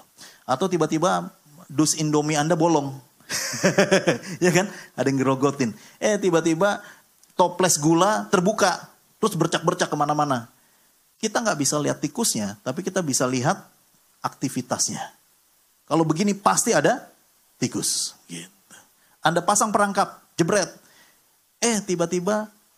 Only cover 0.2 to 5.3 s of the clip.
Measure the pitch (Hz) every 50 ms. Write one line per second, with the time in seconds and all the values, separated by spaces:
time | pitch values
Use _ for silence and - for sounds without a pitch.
0.2 | - - - - _ - 127 131 185 185 180 165 156 156 165 160 160 185 190 175
1.2 | 175 185 - _ _ _ - - - - 147 131 156 151 - 165 160 151 151 151
2.2 | 147 151 156 147 147 160 175 160 160 170 160 147 139 139 135 - - _ _ _
3.2 | _ - - - - - - - - 185 139 - 196 185 190 185 - - 127 117
4.2 | - 190 175 131 175 180 156 175 196 202 - - - - - - 127 135 135 135
5.2 | 127 131